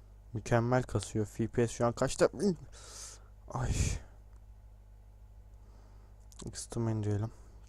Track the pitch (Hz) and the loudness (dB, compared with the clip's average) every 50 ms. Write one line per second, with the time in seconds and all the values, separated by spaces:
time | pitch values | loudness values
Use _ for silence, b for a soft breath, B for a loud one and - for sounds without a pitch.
0 | b b b b - - - 107 - - 120 117 117 120 127 127 123 - - 107 | b b b b -14 -8 -8 -6 0 4 4 4 6 6 4 4 2 2 0 -2
1 | - - - 113 104 98 - - 117 107 - - 120 110 - - 123 117 117 - | -2 0 0 0 0 0 0 -2 -2 0 2 2 2 2 2 2 2 2 2 2
2 | 131 135 - - 269 - - 120 170 208 175 - - B B B B B B B | 0 0 4 4 4 4 4 2 2 2 2 0 -4 B B B B B B B
3 | B B B B B B B - - - - 127 123 - - - - - - - | B B B B B B B -20 -12 -6 -4 -2 0 0 2 2 2 2 0 -2
4 | - - - - - - - - - - - - - - - - - - - - | -6 -12 -16 -20 -20 -20 -20 -20 -20 -20 -20 -20 -20 -20 -20 -20 -20 -20 -20 -20
5 | - - - - - - - - - - - - b b b b b b b b | -20 -20 -20 -20 -20 -20 -20 -20 -20 -20 -20 -20 b b b b b b b b
6 | b b b - - - - - - 120 - - - - - 117 117 113 110 107 | b b b -20 -20 -18 -16 -10 -8 -8 -8 -8 -10 -6 -2 0 0 2 2 2
7 | 104 104 104 101 107 113 b b b b b b b | 2 2 0 0 0 -4 b b b b b b b